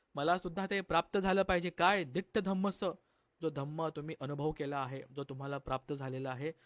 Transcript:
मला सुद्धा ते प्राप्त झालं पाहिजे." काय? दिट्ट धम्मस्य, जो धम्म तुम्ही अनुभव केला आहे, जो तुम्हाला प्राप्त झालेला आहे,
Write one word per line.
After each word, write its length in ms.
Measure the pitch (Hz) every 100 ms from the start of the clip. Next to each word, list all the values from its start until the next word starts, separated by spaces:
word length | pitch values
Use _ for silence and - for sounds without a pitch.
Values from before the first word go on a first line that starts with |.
| _
मला 240 | 143 151 180
सुद्धा 280 | 180 165 190
ते 100 | 196
प्राप्त 380 | 185 165 - 202
झालं 240 | 190 190
पाहिजे." 280 | 190 180 175
काय? 340 | - 175 202
दिट्ट 340 | 147 175 - 226
धम्मस्य, 520 | 190 190 196 - 190 - _ _ _ _
जो 80 | 160
धम्म 380 | 139 143 156 160
तुम्ही 280 | 151 151 -
अनुभव 320 | 135 143 151
केला 260 | 151 143 143
आहे, 240 | 131 135 - 135
जो 80 |
तुम्हाला 340 | 139 131 139 139
प्राप्त 340 | 131 131 -
झालेला 380 | 143 131 131 131
आहे, 220 | 127 151 -